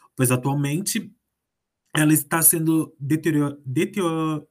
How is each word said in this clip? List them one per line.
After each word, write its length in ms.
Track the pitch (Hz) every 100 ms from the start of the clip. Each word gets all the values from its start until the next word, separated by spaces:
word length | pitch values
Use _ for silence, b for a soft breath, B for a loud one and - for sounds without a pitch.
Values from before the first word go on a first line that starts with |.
| b -
pois 140 | 127
atualmente 800 | 127 139 143 143 151 208 226 - - _ _ _ _ _ _ _
ela 220 | - 151
está 260 | 156 - 165
sendo 520 | 160 170 160 160 160 -
deterior-, 600 | 139 156 160 147 143 143 135
deterior-, 800 | 127 180 202 175 160 160 156 -